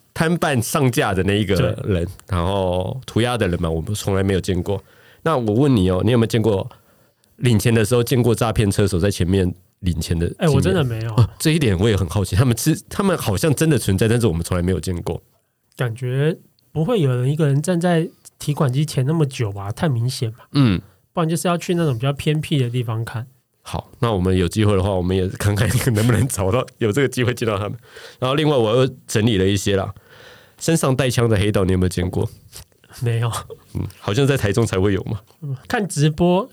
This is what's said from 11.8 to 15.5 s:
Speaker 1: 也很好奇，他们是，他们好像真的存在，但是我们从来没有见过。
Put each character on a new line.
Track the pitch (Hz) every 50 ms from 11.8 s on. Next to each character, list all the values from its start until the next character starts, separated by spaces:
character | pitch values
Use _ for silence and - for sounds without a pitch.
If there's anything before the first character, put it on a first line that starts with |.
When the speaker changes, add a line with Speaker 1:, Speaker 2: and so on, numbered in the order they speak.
| 101 113
Speaker 1:
也 | 101
很 | 90 95 78
好 | - 107 92
奇， | - -
他 | 85 143
们 | 127 113
是， | - - 156 160 - - -
他 | - -
们 | 202 190 170
好 | - - 110 98
像 | 85 - 160 -
真 | - 160 156
的 | 143 107
存 | - 104 95
在， | 87 117 110
但 | 117 120
是 | 110
我 | 101
们 | 80 82
从 | 82 - 92
来 | 87
没 | 85 92
有 | 92 82
见 | - 92 87 87
过。 | - 82 87 - - _ _ _ _ _